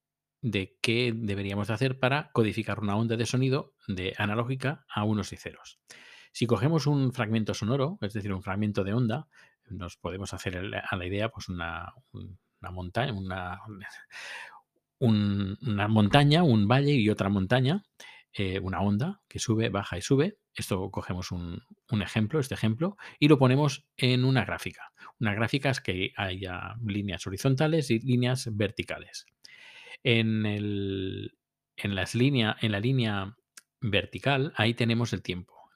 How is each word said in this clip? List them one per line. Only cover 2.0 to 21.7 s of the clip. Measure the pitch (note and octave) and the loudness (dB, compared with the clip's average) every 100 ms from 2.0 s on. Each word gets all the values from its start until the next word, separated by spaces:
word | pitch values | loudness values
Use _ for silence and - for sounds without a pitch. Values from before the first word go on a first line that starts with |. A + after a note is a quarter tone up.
| B2 C#3+ - | 0 0 0
codificar | - G#2+ G2+ G#2+ G2+ | 2 2 0 -4 -4
una | G#2 G2+ | -2 0
onda | A2+ A#2 | 0 0
de | A2+ | -2
sonido | B2+ C3 C#3 - _ - | 0 0 0 -4 _ -8
de | F#2 F#2 - | -4 -4 -2
analógica | G#2 G#2+ A#2+ C3 C3 E3 - | -2 -2 -2 -4 -4 -6 -8
a | G#2+ | -2
unos | G#2 G#2+ - | 0 0 -2
y | - | -8
ceros. | - - - - - - - - - | -14 -14 -18 -20 -20 -20 -20 -20 -18
Si | - A#2 | -4 0
cogemos | G#2+ C3 E3 C#3 | 2 2 2 2
un | C#3+ C3 | 2 2
fragmento | C3 G#2+ A2+ G#2+ | 0 0 0 0
sonoro, | G#2 G#2 C#3 C3+ G#3 | -2 0 0 -2 -4
es | G2+ | -6
decir, | G#2+ G2+ | -6 -6
un | F#2 | -6
fragmento | G2 F#2+ G#2+ G#2 F#2+ | -4 -2 -2 0 0
de | |
onda, | A2+ A#2 C3 - - - _ - | 0 0 -2 -6 -18 -20 _ -16
nos | F2+ F2 - | -12 -12 -10
podemos | F2 F#2+ G2 | -8 -8 -8
hacer | F2+ G2 F2+ | -10 -10 -10
el, | G2+ G#2 | -8 -8
a | - G2 | -6 -6
la | F2+ | -4
idea, | G2 A2 | -4 -4
pues, | - - | -6 -10
una, | F2 E2 E2+ F2 - _ | -8 -8 -8 -12 -16 _
un, | G2 F#2+ F#2 _ _ | -16 -16 -18 _ _
una | F#2+ | -14
monta-, | F#2 F2+ A#2 C#3 | -10 -6 -4 -2
una, | G2 F#2+ F#2 F2+ F2+ A2 G2+ - - - - - - - - _ _ _ _ | -4 -6 -6 -8 -10 -14 -16 -16 -18 -20 -16 -14 -14 -16 -20 _ _ _ _
un, | A#2+ G#2 G#2 G2+ G2 G2+ | 4 4 4 0 -2 -4
una | A#2+ G2+ G#2 | -2 0 4
montaña, | G#2+ G#2 C#3+ D3 D#3 | 6 6 8 6 6
un | E3+ A2 G2+ | 6 6 6
valle | C3 C#3+ | 4 4
y | C#3+ G#2 | 4 4
otra | G#2 G2 | 2 2
montaña, | G2+ F#2+ B2 B2+ G3 - - - - _ | 2 2 2 2 0 -4 -18 -20 -20 _
eh, | - F#2+ F#2+ | -6 -2 -2
una | F#2 F2 | -4 0
onda | G2 G2+ D#3+ G3+ _ | 2 2 0 -6 _
que | - | -6
sube, | - A2 A2+ | 0 0 0
baja | G2 - F2+ | -2 -4 -6
y | |
sube. | - C3+ F3 - _ | 2 2 2 -2 _
Esto | - - F#2+ F#2+ | -12 -4 -4 -4
cogemos | G2+ - F2+ F2+ | -6 -6 -6 -6
un, | F2 F2 F2 - | -8 -6 -10 -14